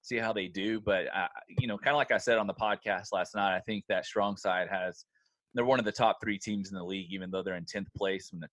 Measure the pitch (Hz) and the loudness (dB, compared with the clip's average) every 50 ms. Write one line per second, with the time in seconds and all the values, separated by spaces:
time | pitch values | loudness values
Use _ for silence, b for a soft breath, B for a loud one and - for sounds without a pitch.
0 | _ - 123 117 113 113 113 104 92 90 - 98 95 107 110 110 107 104 98 92 | _ -2 -2 0 2 2 2 0 -2 -2 -2 -2 0 0 0 0 2 2 2 2
1 | 82 62 - 95 92 - - - - _ - - 127 117 104 104 - 143 143 147 | 2 0 -2 -2 -2 -2 -4 -10 -16 _ -2 -2 0 0 -4 2 2 4 4 4
2 | 135 - 113 101 - 123 120 113 104 101 92 - 117 107 104 98 - 110 98 90 | 4 4 2 2 4 4 4 4 4 0 -2 0 0 0 0 0 0 -2 -2 -2
3 | 98 - - 92 90 - - 107 101 98 92 92 - - 107 101 - - 101 87 | -2 -2 -2 -2 -2 0 0 0 2 2 2 0 -2 -4 -6 -6 0 0 0 0
4 | - - - 107 101 101 101 98 - 101 90 90 90 87 98 92 92 92 87 - | 0 0 0 2 2 2 0 -2 0 0 2 2 0 -2 -2 -2 -2 -4 -6 -8
5 | - _ _ _ _ _ _ _ _ _ _ 123 120 127 131 127 110 104 - - | -20 _ _ _ _ _ _ _ _ _ _ 0 2 4 4 4 2 0 2 4
6 | 123 110 - - 110 110 104 95 - 110 107 101 95 95 98 92 87 87 95 98 | 4 4 4 2 -2 -4 -4 -4 -2 -4 -4 -4 -4 -6 -8 -8 -6 -6 -6 -6
7 | 92 85 98 95 92 92 95 95 92 98 92 87 85 - - 104 95 - _ - | -6 -6 -8 -8 -6 -4 -4 -4 -2 -2 -4 -6 -8 -6 -6 -6 -6 -6 _ -2
8 | 101 95 95 92 - - - 85 78 - | 0 0 0 0 -4 -10 -12 -12 -12 -12